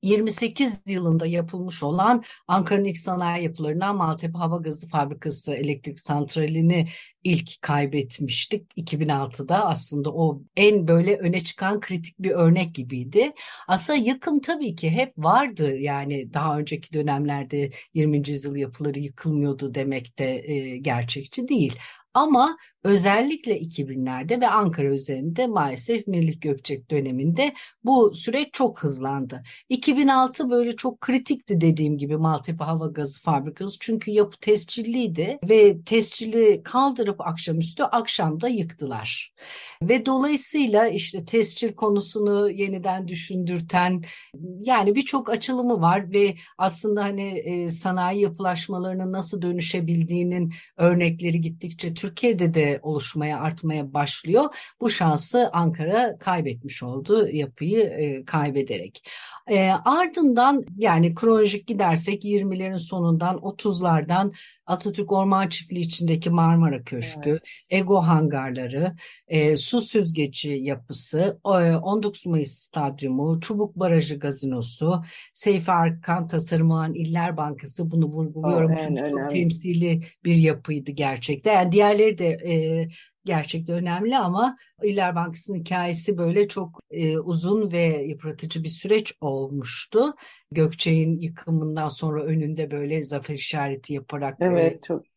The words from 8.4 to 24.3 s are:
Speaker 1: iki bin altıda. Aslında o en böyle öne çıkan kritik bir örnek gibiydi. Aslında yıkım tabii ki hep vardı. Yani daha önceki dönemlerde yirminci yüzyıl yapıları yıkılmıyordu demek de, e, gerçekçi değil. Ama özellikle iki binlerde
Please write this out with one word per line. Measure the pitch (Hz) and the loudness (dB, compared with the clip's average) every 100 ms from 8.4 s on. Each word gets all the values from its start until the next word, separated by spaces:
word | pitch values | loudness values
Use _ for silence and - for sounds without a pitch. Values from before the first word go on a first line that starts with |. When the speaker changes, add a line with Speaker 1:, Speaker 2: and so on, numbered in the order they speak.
| - 208 - - | -4 -6 -8 -12
Speaker 1:
iki | 165 147 | -6 -4
bin | 156 | -2
altıda. | 139 131 120 131 180 202 | -2 -4 -8 -2 0 2
Aslında | 156 - 147 143 | 2 0 0 -4
o | 151 165 139 - - | 0 0 0 -8 4
en | 208 208 165 | 6 6 4
böyle | 170 180 202 | 4 4 2
öne | 175 185 | 0 -2
çıkan | 170 - 190 208 | -4 -4 -2 -2
kritik | - 185 165 - | -4 -6 -6 -6
bir | 185 | -2
örnek | 170 165 175 170 | 4 4 4 2
gibiydi. | - 123 131 127 196 277 - - - - | -6 -8 -8 0 2 2 -2 -18 -18 0
Aslında | 185 - 294 | 2 4 2
yıkım | 226 262 - 294 | 2 0 0 -2
tabii | 269 339 262 | 0 -4 -4
ki | 165 165 | -4 -2
hep | 180 262 165 | 0 -2 0
vardı. | 156 220 285 185 151 135 | 2 4 2 -2 -2 -2
Yani | 143 139 143 143 120 | -4 -4 -4 -6 -6
daha | 143 156 147 | -4 -2 -2
önceki | 151 156 - | -4 -8 -6
dönemlerde | 156 147 139 147 143 135 147 139 - - | -4 -2 -2 -2 -4 -4 -4 -4 -8 -8
yirminci | 160 151 147 139 | 0 2 2 0
yüzyıl | 143 143 139 | -4 -6 -6
yapıları | 131 120 147 139 | -6 -4 -6 -4
yıkılmıyordu | 143 - 165 151 143 135 139 | -8 -6 -2 0 0 -2 -4
demek | 131 135 135 123 - | -4 -4 -4 -8 -6
de, | 131 131 147 | -4 -4 -4
e, | 143 131 127 | -6 -6 -6
gerçekçi | 139 120 120 139 135 - 247 | -2 -2 -2 -6 -8 -8 -2
değil. | 262 139 120 - - _ | 0 0 -2 -14 -20 _
Ama | 247 311 262 277 320 - _ | 2 4 4 4 0 -14 _
özellikle | 196 202 190 208 269 311 240 170 | 2 4 6 4 2 -2 -2 -4
iki | 160 - 135 | -4 -8 -6
binlerde | 131 131 127 151 | -4 -4 -6 -2